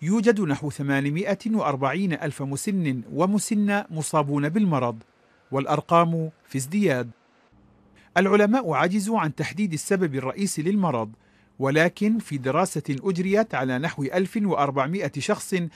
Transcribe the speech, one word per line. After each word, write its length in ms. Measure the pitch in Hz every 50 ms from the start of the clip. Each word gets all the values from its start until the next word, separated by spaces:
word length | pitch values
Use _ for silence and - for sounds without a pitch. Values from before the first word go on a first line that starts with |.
| 147
يوجد 380 | 160 202 233 196 240 220 202
نحو 300 | 196 156 139 131 156 147
ثمانمائة 680 | - - 139 143 139 139 139 143 147 170 202 - 196 - -
وأربعين 680 | 226 220 214 - 147 139 131 139 135 139 180 202 185 156
ألف 300 | 139 165 151 - - 139
مسن 600 | 139 139 135 - 214 196 190 170 143 131 127 110 - -
ومسنة 720 | 139 170 190 208 208 - - 226 208 208 202 202 202 208 -
مصابون 580 | 165 156 147 - - 156 147 139 143 143 143 151
بالمرض، 500 | 165 220 208 185 156 131 123 120 113 113 110 _ _ _ _ _ _ _ _ _
والأرقام 800 | 131 139 139 135 147 147 - - 175 170 170 165 170 165 160 156 - _ _ _
في 100 | - 135
ازدياد. 520 | 127 135 175 208 208 175 135 127 123 120 110 _ _ _ _ _ _ _ _ _ _ _ _ _ _ _ _ - - _ -
العلماء 560 | 175 190 190 196 208 208 208 226 269 247 170 151
عجزوا 480 | 131 156 180 190 214 190 214 226 208
عن 140 | 165 156 -
تحديد 380 | - 151 - - 165 214 190 156
السبب 420 | 143 - - 202 185 185 160 135
الرئيسي 480 | 135 127 131 - - 202 190 - 160 147
للمرض، 500 | 175 208 208 185 165 127 117 110 107 110 - _ _ _ _ _ _ _ -
ولكن 600 | 131 135 143 156 165 170 - - 202 214 226 226
في 200 | - - 147 139
دراسة 580 | 123 131 131 160 190 185 - 156 - - 185 165 -
أجريت 520 | 196 190 170 185 190 196 208 220 - -
على 240 | 131 131 131 127 127
نحو 240 | 147 170 - - 139
ألف 360 | 135 - 185 196 180 - 226 208
وأربعمائة 720 | 196 156 143 143 139 135 139 131 147 175 202 175 135 - 143
شخص 360 | - - 208 - - - - 180 175 156 -